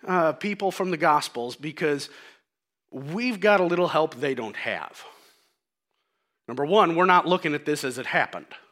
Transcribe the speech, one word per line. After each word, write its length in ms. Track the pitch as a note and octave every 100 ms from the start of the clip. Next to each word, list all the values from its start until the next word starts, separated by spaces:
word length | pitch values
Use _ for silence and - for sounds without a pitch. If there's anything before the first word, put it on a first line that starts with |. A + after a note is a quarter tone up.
| -
uh, 240 | F#3 D#3+
people 400 | D3+ G3+ G3+ G3+
from 180 | F3+ F#3
the 80 | E3
Gospels, 580 | E3 D3 - - A#2+ -
because 540 | D3+ C#3+ D#3+ C#3+ C#3 - - _ _ _ _ _ _
we've 500 | B2+ C#3 F3+ B3 G#3+
got 200 | G3+ G3+
a 60 | F3+
little 240 | F3 F3
help 260 | D#3+ D#3 A#2+
they 180 | C#3+
don't 220 | B2+ A2 G2+
have. 480 | A#2+ F2+ - - - - _ _ _ _ _ _ _ _ _ _ _ _ -
Number 180 | B2 C#3+
one, 300 | G3+ F3 E3
we're 100 | F#3
not 220 | F3+ D#3+
looking 260 | F3+ E3
at 120 | D3 D3
this 180 | D3
as 160 | C#3 A#2+
it 80 | A#2+
happened. 400 | E3+ B2 F2+ D2 - _